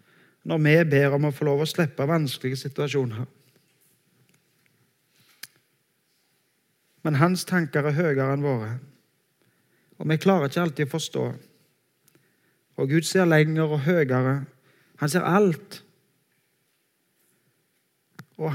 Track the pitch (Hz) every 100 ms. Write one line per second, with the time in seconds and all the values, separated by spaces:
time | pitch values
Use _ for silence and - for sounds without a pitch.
0 | _ _ _ _ 160 160 151 156 165 139
1 | 143 143 147 131 151 143 151 - 156 -
2 | 139 165 143 - 127 131 143 139 143 139
3 | 123 110 127 _ _ _ _ _ _ _
4 | _ _ _ _ _ _ _ _ _ _
5 | _ _ _ - - _ _ _ _ _
6 | _ _ _ _ _ _ _ _ _ _
7 | 160 139 170 185 - 180 151 147 147 147
8 | 170 135 135 139 143 123 110 127 - _
9 | _ _ _ _ _ _ _ _ _ -
10 | 151 156 190 185 139 175 175 147 139 160
11 | - 135 123 123 - _ _ _ _ _
12 | _ _ _ _ _ _ _ - 135 156
13 | 160 190 170 156 156 160 156 151 139 175
14 | 135 127 127 139 135 _ _ _ _ -
15 | 147 170 - 185 202 151 - - _ _
16 | _ _ _ _ _ _ _ _ _ _
17 | _ _ _ _ _ _ _ _ _ _
18 | _ - - - 160